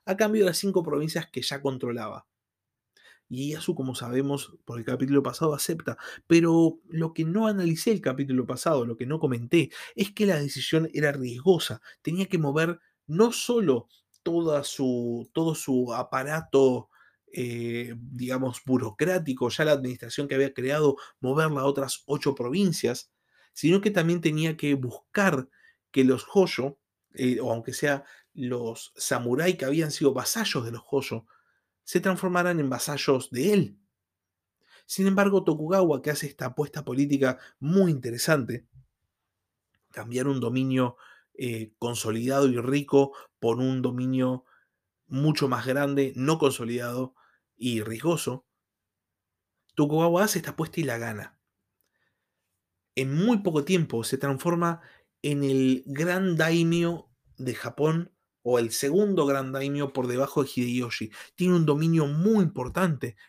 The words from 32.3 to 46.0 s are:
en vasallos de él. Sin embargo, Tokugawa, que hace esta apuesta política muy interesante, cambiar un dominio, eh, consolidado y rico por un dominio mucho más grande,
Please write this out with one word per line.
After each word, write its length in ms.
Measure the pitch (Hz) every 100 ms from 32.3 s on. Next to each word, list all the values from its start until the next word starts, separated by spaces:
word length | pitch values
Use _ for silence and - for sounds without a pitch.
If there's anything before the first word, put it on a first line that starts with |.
| 180 175 170
en 100 | 139
vasallos 600 | 123 - 143 - 131 -
de 220 | 123 170
él. 260 | 208 139 - _ _ _ _ _ _ _ _ _ _ -
Sin 200 | - 196
embargo, 380 | 196 202 196
Tokugawa, 580 | 180 151 156 190 175 135
que 80 | 147
hace 160 | 147 151
esta 200 | - 131
apuesta 380 | 131 147 151
política 540 | 135 127 143 139 131 127 - _
muy 320 | 143 190 185
interesante, 720 | 139 120 120 - 151 113 117 - - _ _ _ _ _ _ _ _ _ _ _
cambiar 340 | - 110 123 139
un 140 | 131
dominio, 560 | 117 127 131 131 123 - - - _
eh, 400 | - 123 113 110 _
consolidado 720 | 120 117 113 113 123 139 139
y 80 | 120
rico 560 | 123 143 143 139 139 - - _
por 200 | 117 120
un 240 | 131 131
dominio 600 | 123 123 127 131 127 127 - _ _ _ _ _ _
mucho 400 | 135 151 143 139
más 180 | 123
grande, 480 | 123 135 143 139